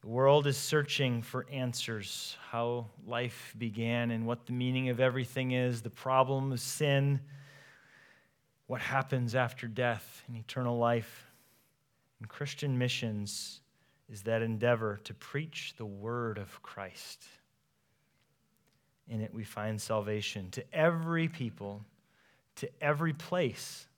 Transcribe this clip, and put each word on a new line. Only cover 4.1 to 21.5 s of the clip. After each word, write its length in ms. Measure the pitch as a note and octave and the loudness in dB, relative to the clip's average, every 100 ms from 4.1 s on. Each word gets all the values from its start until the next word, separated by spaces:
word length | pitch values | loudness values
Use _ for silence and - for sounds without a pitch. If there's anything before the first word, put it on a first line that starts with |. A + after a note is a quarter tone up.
and 160 | A2+ A2+ | 0 -2
what 180 | A#2+ - | -4 -4
the 60 | |
meaning 380 | B2 B2+ C3 C3 | -2 0 2 2
of 100 | A#2+ | 4
everything 520 | C3 B2+ B2 - B2+ | 4 4 -2 -2 0
is, 300 | B2+ B2+ A#2+ | 2 2 0
the 80 | A2+ | -4
problem 640 | - C3 C3 C3+ C3+ C3+ | -6 2 6 6 4 0
of 80 | B2 | -2
sin, 640 | - - D3 C#3 C#3 C#3 - - - - - - _ - - _ _ _ _ _ _ | -4 0 4 6 6 4 0 -18 -20 -20 -20 -20 _ -20 -20 _ _ _ _ _ _
what 140 | B2+ | -6
happens 520 | - C3+ C3+ C3 A#2+ | 0 0 2 0 2
after 340 | B2 A#2+ - A#2+ | 2 2 0 -8
death 560 | A2 B2 A2+ - - - | 0 0 0 -6 -20 -12
and 100 | A#2 | -12
eternal 400 | A2 - B2 A#2+ | -8 -2 0 4
life. 540 | A#2 A#2+ A2 - - - _ _ _ _ _ _ _ _ | 4 4 0 -14 -20 -20 _ _ _ _ _ _ _ _
And 100 | A2 | -16
Christian 480 | - C#3+ - D3 B2+ | -8 -8 -4 0 2
missions 840 | B2 - A#2 G#2+ G2+ - - - _ _ _ _ _ | 2 0 -2 -2 -4 -6 -10 -14 _ _ _ _ _
is 140 | G#2+ | -10
that 200 | G2+ A2+ | 0 0
endeavor 540 | A2+ A2 A#2+ A#2 A2 G#2 - | 2 2 4 4 2 -4 -8
to 80 | - | -14
preach 580 | - C#3 D#3+ - - - | -8 -6 -6 -8 -10 -10
the 80 | A2 | -10
word 520 | G2 G#2+ A#2+ A#2 G#2 | -8 -6 -4 -4 -4
of 240 | F#2+ - | -8 -14
Christ. 640 | - - F#2+ - - - - - _ _ _ _ _ _ _ _ _ _ _ _ _ _ _ _ - | -16 -10 -10 -10 -16 -16 -20 -20 _ _ _ _ _ _ _ _ _ _ _ _ _ _ _ _ -10
In 140 | A2+ | -6
it 120 | A2 | -6
we 100 | G#2+ | -8
find 380 | G#2 - G#2+ A2 | -10 -6 -4 -4
salvation 680 | - A2 G#2 G#2+ G2+ G#2+ F2+ | -2 -2 0 -2 -2 -6 -8
to 120 | A2 - | -10 -8
every 540 | D#3+ D#3+ E3 E3 E3 D#3+ | 4 4 4 0 0 0
people, 560 | E3 A#2+ | -2 -6